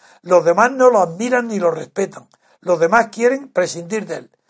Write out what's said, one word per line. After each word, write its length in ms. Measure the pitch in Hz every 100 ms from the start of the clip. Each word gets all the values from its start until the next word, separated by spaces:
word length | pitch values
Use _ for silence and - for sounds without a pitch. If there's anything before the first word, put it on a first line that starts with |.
| _ _
Los 220 | 175 180
demás 280 | 165 175 240
no 180 | 269 254
lo 100 | 226
admiran 460 | 170 170 240 247 233
ni 140 | 202
lo 100 | 175
respetan. 580 | 160 151 - 196 - - _ _ _
Los 200 | 180 170
demás 300 | 170 226 208
quieren 360 | - 240 269 277
prescindir 540 | - 180 165 170 214 170
de 100 | 151
él. 140 | - _ _